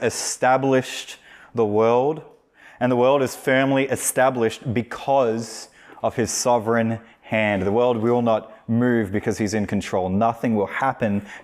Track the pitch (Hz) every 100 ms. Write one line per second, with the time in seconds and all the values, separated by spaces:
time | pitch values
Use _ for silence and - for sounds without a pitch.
0 | 117 - - - 127 131 135 131 - -
1 | - - - - - 117 107 104 113 120
2 | 139 160 - - _ _ - - 123 123
3 | 127 143 127 - - 131 135 135 135 120
4 | - 135 131 127 113 - 131 113 110 -
5 | - 139 120 113 120 - - - - -
6 | 113 127 107 - 127 120 107 117 113 110
7 | - _ - 110 107 101 95 113 123 117
8 | 117 120 117 107 - - - 117 123 117
9 | 98 101 117 104 107 107 101 101 - 98
10 | 92 95 113 117 127 107 95 - 135 127
11 | 110 101 98 -